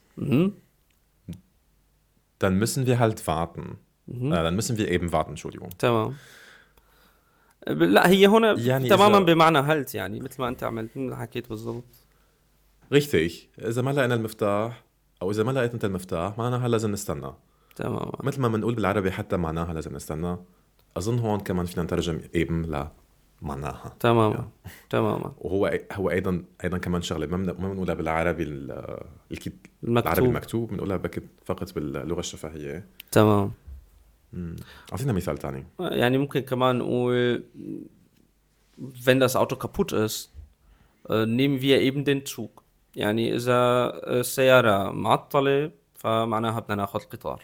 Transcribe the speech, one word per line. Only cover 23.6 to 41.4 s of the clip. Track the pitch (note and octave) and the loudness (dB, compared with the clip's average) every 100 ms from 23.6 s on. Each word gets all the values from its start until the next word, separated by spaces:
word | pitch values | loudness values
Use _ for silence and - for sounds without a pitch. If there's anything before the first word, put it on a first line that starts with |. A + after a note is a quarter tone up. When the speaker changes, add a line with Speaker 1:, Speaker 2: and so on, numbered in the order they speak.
| C#2+ - - - | -8 -10 -14 -2
Speaker 1:
تمامًا. | A#2 A#2 A2 | 2 4 4
Speaker 2:
يا. | - A#2 _ - - - | 0 -6 _ -20 -20 -4
Speaker 1:
تمامًا. | A#2 G#2+ - - - | -2 0 -2 -6 -10
Speaker 2:
وهو | - F#2+ F#2 | -4 0 0
أي-، | F2 - | -2 -6
هو | G2+ F#2 | -4 -2
أيضًا، | F2+ F#2+ F2+ - - | 0 -2 -4 -6 -8
أيضًا | F2+ F2+ | -4 -4
كمان | F2+ F2 | -2 -2
شغلة، | - D#2+ D2+ | -2 -4 -4
ما | F2+ | -2
من-، | F#2 | -4
ما | E2+ F#2+ | -4 -6
منقولها | F#2+ F2 | -4 -4
بالعربي | E2 D#2 D#2+ E2+ D#2+ | -2 0 0 0 0
ال-، | D2+ C#2+ C2 B1 - - - - - | -4 -6 -10 -10 -10 -12 -14 -20 -14
الكت-، | - - - - - | -12 -12 -14 -20 -10
Speaker 1:
المكتوب. | - A#2 F#2+ | -2 0 2
Speaker 2:
العربي | E2+ B2+ | 2 2
المكتوب، | A#2 - A2+ A2+ | 0 -4 -6 -4
منقولها | G2 F#2+ F2+ | -6 -4 -4
بك-، | F2 F2+ - _ | -4 -8 -12 _
فقط | - F2+ F2 | -8 -6 -6
باللغة | E2 D2 C#2 D2 E2+ | -6 -6 -6 -6 -6
الشفهية. | E2+ - D#2+ D#2+ C#2+ D#2+ F#2 _ - | -6 -10 -12 -10 -10 -10 -14 _ 0
Speaker 1:
تمام. | A#2 G#2+ G#2 G2+ - - - - _ _ _ _ | 6 6 4 0 -6 -18 -20 -20 _ _ _ _
Speaker 2:
مم. | F2+ E2+ E2+ - - - | -12 -10 -12 -16 -20 -10
أعطينا | F#2 C3+ | -6 -2
مثال | F#2+ F2 D2 | -2 -2 -4
تاني. | D2 C2+ - - | -6 -8 -12 -8
Speaker 1:
يعني | F3 B2 B2 C3 | -4 0 2 2
ممكن | C#3 C#3 | 0 -4
كمان | B2+ B2+ B2+ B2 | -4 0 2 0
نقول، | - B2 B2 B2 B2 A#2 - - G2+ G#2+ - _ _ _ _ _ _ _ _ - | 0 0 0 2 0 -2 -6 -16 -12 -12 -14 _ _ _ _ _ _ _ _ -18
wenn | C3+ B2+ B2+ C3 | -16 -2 4 6
das | B2+ | 4
Auto | G2 A#2 B2+ | 2 0 -2
kaputt | A#2 - F#3+ | -6 -2 -2
ist, | G#2 A2 - - - - _ _ _ _ _ - | 0 0 -4 -12 -18 -20 _ _ _ _ _ -2
äh, | A2 A2 | 0 2
nehmen | A#2 | 2